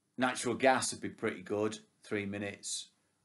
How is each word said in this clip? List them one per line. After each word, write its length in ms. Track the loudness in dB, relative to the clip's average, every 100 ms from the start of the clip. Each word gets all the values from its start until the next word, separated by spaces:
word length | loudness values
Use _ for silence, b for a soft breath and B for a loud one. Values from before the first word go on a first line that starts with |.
| _ -2
natural 380 | 0 0 -2 4
gas 340 | 6 6 2
would 100 | -4
be 100 | -8
pretty 320 | -2 -2 -2
good, 360 | -2 0 0 -2 -12 _
three 240 | -4 -4 -2
minutes, 600 | -4 -6 -6 -8 -8 -10 _ _ _